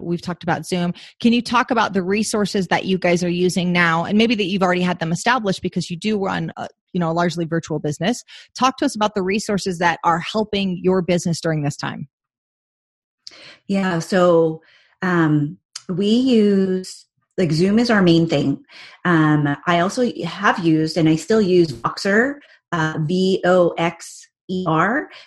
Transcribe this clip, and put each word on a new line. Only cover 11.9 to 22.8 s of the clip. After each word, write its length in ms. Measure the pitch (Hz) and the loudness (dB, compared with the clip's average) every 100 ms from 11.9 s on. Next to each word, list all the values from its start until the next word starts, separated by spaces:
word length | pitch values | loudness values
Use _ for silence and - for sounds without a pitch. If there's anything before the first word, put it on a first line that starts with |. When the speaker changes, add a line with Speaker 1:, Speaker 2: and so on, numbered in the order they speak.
| 113 143 _ _ _ _ _ _ _ _ _ _ _ - - - - - | -10 -14 _ _ _ _ _ _ _ _ _ _ _ -20 -20 -20 -14 -4
Speaker 2:
Yeah. 300 | 196 190 165 | -2 0 -2
So, 640 | 165 190 180 165 160 160 _ _ _ - | 0 2 4 6 4 0 _ _ _ -6
um, 560 | 185 175 156 151 147 - _ - - | -2 2 4 2 0 -6 _ -16 -8
we 200 | 175 202 | -2 2
use, 1000 | 233 262 233 208 196 190 185 185 - _ _ _ - | 2 4 4 4 4 2 -2 -6 -16 _ _ _ -2
like, 140 | 170 | 0
Zoom 260 | 156 190 214 | 2 2 2
is 120 | 240 | 2
our 120 | 208 | 4
main 260 | 175 165 165 | 4 4 4
thing. 360 | 147 139 139 - - - - | 0 0 -2 -8 -20 -20 -6
Um, 520 | 180 165 156 151 143 143 - | 0 4 4 4 2 -2 -2
I 140 | 170 | 0
also 300 | 180 254 247 - | 0 0 -2 -2
have 340 | 170 175 208 247 | -10 -2 0 2
used, 360 | 165 156 156 175 | 2 2 2 2
and 120 | 160 | 2
I 80 | 160 | 2
still 240 | - 220 | 2 2
use 320 | 190 180 165 | 4 4 2
Voxer, 640 | 123 147 - 202 208 269 285 - _ - | 0 -8 -4 0 2 2 -2 -16 _ -6
uh, 260 | 175 | -2